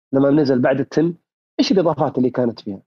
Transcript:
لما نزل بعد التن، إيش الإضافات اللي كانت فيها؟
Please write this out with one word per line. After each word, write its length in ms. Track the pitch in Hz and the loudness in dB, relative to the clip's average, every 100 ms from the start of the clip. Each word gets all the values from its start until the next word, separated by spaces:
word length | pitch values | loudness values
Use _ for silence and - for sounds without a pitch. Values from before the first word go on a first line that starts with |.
| _ | _
لما 160 | 135 139 | 0 2
نزل 280 | 147 135 127 | 2 2 2
بعد 220 | 135 131 | 0 0
التن، 340 | 135 - 165 170 _ _ _ - | -2 -2 -2 -4 _ _ _ -4
إيش 120 | 277 | 0
الإضافات 460 | 190 170 151 143 131 | 2 0 0 -2 0
اللي 120 | 127 | -2
كانت 300 | 123 120 107 | 0 -4 -4
فيها؟ 220 | - 95 | -12 -14